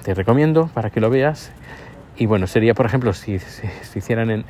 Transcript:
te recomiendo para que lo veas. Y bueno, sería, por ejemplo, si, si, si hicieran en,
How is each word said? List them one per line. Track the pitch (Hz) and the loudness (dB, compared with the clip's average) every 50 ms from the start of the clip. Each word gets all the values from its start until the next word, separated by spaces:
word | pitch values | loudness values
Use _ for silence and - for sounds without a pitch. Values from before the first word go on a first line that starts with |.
te | - - 95 | -4 -4 -2
recomiendo | 92 92 120 120 139 151 160 156 160 160 165 - | 0 2 2 2 4 4 4 4 4 2 2 -2
para | 120 110 107 | -4 -4 -2
que | - 117 | 0 0
lo | 110 113 | 2 2
veas. | 127 135 131 147 156 - - - - - - - - - - - - - - - - - | 2 2 2 2 0 -2 -10 -16 -18 -20 -18 -18 -18 -18 -18 -20 -20 -20 -20 -20 -4 -2
Y | 117 | 0
bueno, | 104 107 101 92 90 | 2 2 2 2 2
sería, | - 117 110 117 113 | 2 4 4 4 4
por | - 131 113 | 4 2 2
ejemplo, | - 131 120 113 90 | 2 2 0 0 -2
si, | - - - 101 92 | -2 -4 -6 -6 -6
si, | - - - - - 101 - - - | -6 -8 -14 -10 -10 -10 -10 -10 -16
si | - - 104 | -10 -10 -10
hicieran | 95 - 120 113 113 113 | -4 -2 -2 0 0 0
en, | 110 107 104 - | -2 -2 -4 -4